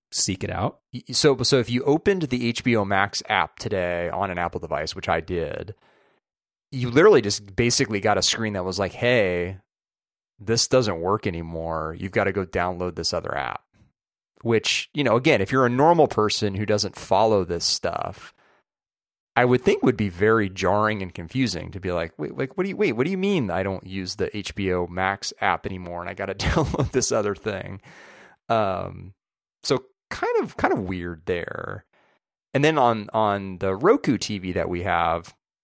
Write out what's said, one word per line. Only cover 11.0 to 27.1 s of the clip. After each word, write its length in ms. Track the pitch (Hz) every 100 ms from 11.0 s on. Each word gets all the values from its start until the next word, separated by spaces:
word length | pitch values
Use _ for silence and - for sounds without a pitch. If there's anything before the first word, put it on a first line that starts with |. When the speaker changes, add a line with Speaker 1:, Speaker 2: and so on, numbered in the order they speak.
| 87 107 107
Speaker 2:
anymore. 680 | 85 82 82 82 80 80 82
You've 140 | 95
gotta 220 | 107 98
go 120 | 98 92
download 500 | 92 90 87 90 82
this 180 | 85
other 220 | 87 - 67
app." 260 | 62 - _ _ _ _ _ _ _ _
Which, 480 | 113 110 - - -
you 100 | 147
know, 120 | 135 113
again, 260 | 147 117
if 100 | 98
you're 140 | 135 123
a 40 |
normal 380 | 123 156 170 139
person 480 | - 107 - 104 98
who 100 | 104
doesn't 300 | 104 104 -
follow 480 | - 95 110 104
this 220 | 87 85 -
stuff, 680 | - 90 - - - - _ _ _ _ _ _ _ _ _ _ -
I 80 |
would 200 | 123 123
think 180 | - 214
would 140 | - 113
be 120 | 101
very 400 | 87 107 113 101
jarring 520 | 92 92 104 107 107
and 120 | 92
confusing 580 | - 85 127 123 87 87
to 80 | 90
be 120 | 92
like, 220 | 87 82 -
"Wait, 200 | 151 -
like, 200 | 135 -
what 60 |
do 60 | 196
you, 80 | 196
wait, 160 | 202
what 120 | 113 151
do 60 |
you 60 | 190
mean 320 | 196 190 104
I 140 | 85
don't 220 | 98 92 92
use 300 | 95 90 -
the 200 | 92 104
H 180 | 95 -
B 160 | 95
O 160 | 90 87
Max 460 | 90 95 98 - -
app 240 | 101 87 101
anymore 360 | 92 87 87
and 80 | 87
I 40 |
gotta 220 | 92 98 98
<laughs> 0 |
download 560 | - 165 143 - 143
this 200 | 131 -